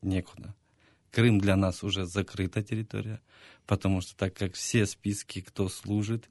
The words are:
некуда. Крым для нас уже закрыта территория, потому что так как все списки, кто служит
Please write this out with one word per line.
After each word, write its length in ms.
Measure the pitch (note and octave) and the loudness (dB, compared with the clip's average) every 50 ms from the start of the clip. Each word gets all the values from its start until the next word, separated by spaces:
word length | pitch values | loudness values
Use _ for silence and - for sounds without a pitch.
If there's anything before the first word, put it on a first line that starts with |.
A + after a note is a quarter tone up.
некуда. 520 | - G2 F#2+ F#2 - - - - - G2+ - - _ _ _ _ _ _ _ _ _ _ | -2 0 0 0 -2 -4 -10 -16 -16 -16 -16 -18 _ _ _ _ _ _ _ _ _ _
Крым 280 | - A#2+ A#2 A#2+ A2 G2 | 2 4 6 6 6 6
для 160 | G2 G2 F#2+ | 6 4 4
нас 280 | G2 G2 F#2 F2+ - - | 4 4 2 0 -2 -4
уже 220 | G2+ F#2+ G2 F#2 F2 | -4 -2 -2 -4 -2
закрыта 560 | F2 G2+ F2+ - - - F#2+ E2+ - G#2+ G#2 | -2 -2 -2 -2 -2 -4 -4 -2 -2 -4 -4
территория, 560 | - A2 G#2+ A2 - - G#2 G#2 G#2+ G#2+ - - _ _ - - - - _ _ - | -2 -4 -6 -6 -6 -6 -6 -6 -6 -8 -10 -14 _ _ -20 -20 -20 -20 _ _ 0
потому 340 | G2+ F#2+ - F#2+ G2 F#2 | 0 2 2 2 0 0
что 140 | - - - - | -2 -4 -4 -4
так 160 | G2 F#2 - | -4 -4 -2
как 200 | - G2+ F2+ - | -4 -6 -6 -4
все 300 | - - - - A#2 G2+ G2 | -6 -6 0 2 2 2 2
списки, 540 | - - - G2+ G2+ - - - - F#2+ | 0 -4 -4 -4 -4 -4 -6 -10 -12 -12
кто 280 | F#2 - - - G2 F2+ | -12 -10 -4 -4 -4 -4
служит 560 | - - - G2 G2+ G#2+ G#2 G#2 A2+ A2 - _ | -4 -6 -6 -2 -2 -2 0 -2 -4 -6 -6 _